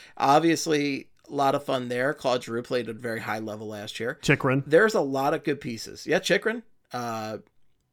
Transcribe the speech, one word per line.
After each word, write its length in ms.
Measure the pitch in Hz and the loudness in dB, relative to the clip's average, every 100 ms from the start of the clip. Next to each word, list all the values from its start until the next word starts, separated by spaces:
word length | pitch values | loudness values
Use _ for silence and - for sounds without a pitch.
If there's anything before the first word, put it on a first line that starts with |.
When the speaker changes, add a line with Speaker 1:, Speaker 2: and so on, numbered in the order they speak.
| - - | -16 0
Speaker 1:
Obviously, 920 | 139 151 165 156 165 151 143 139 - _ - | 4 6 6 2 2 0 0 -4 -10 _ -8
a 60 | |
lot 200 | 143 139 139 | 0 2 2
of 80 | |
fun 240 | - 135 123 | 0 -2 -2
there. 260 | 123 135 | -2 -2
Claude 300 | 151 135 123 | 0 0 0
Giroux 180 | 120 117 | -2 -6
played 260 | 120 127 113 | -2 -2 -2
at 80 | 110 | -6
a 20 | |
very 220 | 120 110 | -6 -6
high 200 | 107 110 | -4 -6
level 260 | 107 107 107 | -6 -8 -10
last 300 | 104 104 - | -10 -10 -6
year. 200 | 117 - | -6 -2
Speaker 2:
Chychrun. 400 | 143 139 135 135 139 | 2 4 4 0 4
Speaker 1:
There's 280 | 160 214 | 6 6
a 60 | 208 | 2
lot 340 | 139 135 139 | 0 0 0
of 80 | 156 | 0
good 160 | 160 139 | -2 -4
pieces. 460 | - 110 - - - | -6 -10 -12 -8 -2
Yeah, 120 | 180 | 0
Chychrun. 420 | - 196 226 233 - _ _ | 2 0 0 -4 -10 _ _
Uh, 460 | 120 117 113 110 107 - _ _ _ _ | -8 -6 -6 -6 -10 -12 _ _ _ _